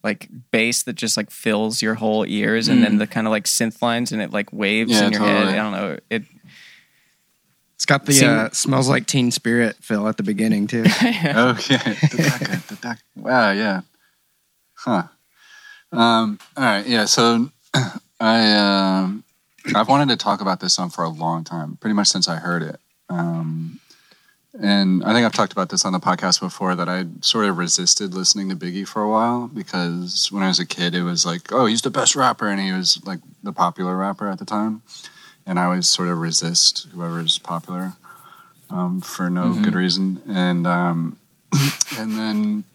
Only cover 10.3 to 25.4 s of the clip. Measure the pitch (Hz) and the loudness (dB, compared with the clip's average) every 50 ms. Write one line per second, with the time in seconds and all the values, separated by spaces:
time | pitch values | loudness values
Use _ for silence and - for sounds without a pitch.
10.3 | 107 101 110 113 110 101 101 104 - 117 113 196 214 - 240 233 233 196 165 143 | 0 0 2 2 2 2 0 0 -2 2 4 4 4 4 2 2 2 2 0 2
11.3 | - 110 120 127 123 - - - 135 120 - 120 101 - - 147 - - 160 147 | 4 4 4 4 2 0 0 0 0 0 2 -2 0 2 2 2 2 2 2 2
12.3 | 143 - - - - 180 - - 104 - - 240 117 - _ _ _ - - 113 | 0 0 -4 -4 -4 -6 -6 -10 -16 -12 -10 -10 -10 -10 _ _ _ -10 -4 0
13.3 | 127 127 113 101 98 101 110 104 95 92 - _ _ _ _ _ _ _ _ _ | 2 4 4 4 2 2 0 0 -2 -2 -6 _ _ _ _ _ _ _ _ _
14.3 | _ _ _ _ _ _ _ _ _ - - 127 - - 87 - _ _ _ _ | _ _ _ _ _ _ _ _ _ -8 -2 0 0 0 -2 -4 _ _ _ _
15.3 | _ _ _ _ - - - - - - _ _ - 117 117 117 117 113 113 107 | _ _ _ _ -20 -20 -20 -20 -20 -20 _ _ 0 2 4 4 4 4 2 0
16.3 | 104 98 - - _ 143 135 120 104 98 104 127 123 113 104 98 - - 117 117 | -4 -6 -12 -14 _ 0 0 2 2 0 0 0 0 2 2 2 4 4 4 4
17.3 | 117 117 120 147 _ _ _ _ - 139 127 - - - _ _ _ _ 117 110 | 4 2 0 -2 _ _ _ _ -2 -2 -2 -2 -6 -12 _ _ _ _ 0 2
18.3 | 113 117 113 107 104 104 101 101 98 98 95 95 95 95 95 92 101 110 - _ | 4 4 4 4 4 4 4 4 2 2 2 2 2 2 0 -2 -4 -6 -12 _
19.3 | _ _ _ _ _ _ - - - 107 110 117 135 139 147 135 117 98 - 104 | _ _ _ _ _ _ -6 0 0 2 4 4 4 4 4 2 0 0 0 -2
20.3 | 101 98 104 98 92 - - 87 - - 90 87 - - 85 82 80 76 78 73 | -2 0 0 -2 -2 -2 0 -2 0 0 -2 -4 -2 -4 -4 -4 -4 -4 -4 -2
21.3 | 82 82 80 - 85 82 76 76 76 - - 110 107 101 101 - - 92 90 90 | -2 -4 -6 -8 -8 -8 -8 -8 -10 -6 -4 0 0 2 2 2 2 2 0 0
22.3 | 85 82 82 87 87 85 78 78 78 - _ _ _ _ _ - 90 87 85 85 | -2 -6 -4 -2 -2 -2 -2 -6 -10 -14 _ _ _ _ _ -8 -4 -4 -2 -2
23.3 | 85 82 82 80 80 80 82 82 - - _ _ - _ _ _ _ _ _ _ | -2 -4 -4 -4 -6 -6 -8 -8 -12 -16 _ _ -20 _ _ _ _ _ _ _
24.3 | _ _ _ _ - 226 107 101 101 101 98 92 92 90 85 98 110 120 120 110 | _ _ _ _ -12 -4 0 2 2 4 4 4 2 2 2 2 2 4 2 2
25.3 | - - | 2 0